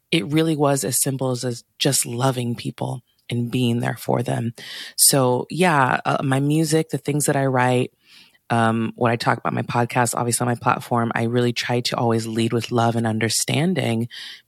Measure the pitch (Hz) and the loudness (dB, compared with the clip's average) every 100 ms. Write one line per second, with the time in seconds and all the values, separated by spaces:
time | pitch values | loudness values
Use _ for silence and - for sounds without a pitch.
0 | _ 165 165 151 160 147 143 139 - 123 | _ -2 0 0 2 2 2 2 0 -2
1 | 143 135 131 123 127 117 - - 147 135 | -2 -2 -2 -2 -4 -6 -12 -2 0 0
2 | 139 120 135 127 120 120 135 - 131 131 | -2 0 0 0 -2 -4 -6 -6 -6 -6
3 | - _ - 120 120 127 123 120 127 123 | -12 _ -6 -4 -2 0 2 2 -2 -4
4 | - 127 123 135 117 - - - - - | -2 -2 0 -2 -4 -8 -12 -14 -12 0
5 | - 143 127 123 - 151 180 147 131 - | 2 4 4 2 -2 0 2 4 2 2
6 | - 139 143 131 143 156 160 160 160 147 | 0 0 2 2 2 2 2 2 0 -4
7 | - 147 143 147 135 131 127 123 127 _ | -2 -2 0 2 2 2 4 2 0 _
8 | _ - - _ - 117 113 113 113 - | _ -20 -20 _ -2 2 2 2 -2 0
9 | 120 117 - 120 - 123 - 123 120 127 | 0 2 0 -2 -2 -2 -2 -2 0 0
10 | 120 - 120 117 123 117 131 - - 120 | 0 0 -2 0 0 0 0 -2 0 0
11 | 113 - 117 123 123 117 - 123 123 131 | 0 0 0 2 2 0 -2 -2 -2 0
12 | 120 113 113 110 113 120 - 120 117 117 | 0 0 0 -2 0 0 0 0 2 2
13 | 113 110 113 - - 131 170 175 120 113 | 0 0 0 0 -2 0 0 0 0 -2
14 | 120 - - - | -4 -8 -16 -18